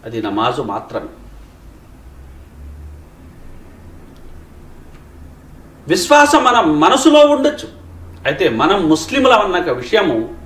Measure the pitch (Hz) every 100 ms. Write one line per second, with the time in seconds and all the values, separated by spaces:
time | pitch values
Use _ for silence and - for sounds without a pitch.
0 | - 113 107 101 117 - 113 98 - 113
1 | 98 - - - - - - - - -
2 | - - - - - - - - - -
3 | - - - - - - - - - -
4 | - - - - - - - - - -
5 | - - - - - - - - - 180
6 | - 294 294 302 254 247 175 151 165 262
7 | 311 294 294 285 277 294 - - - -
8 | - - 131 147 170 113 151 202 160 156
9 | - 269 254 226 196 175 170 127 - 214
10 | 175 165 - -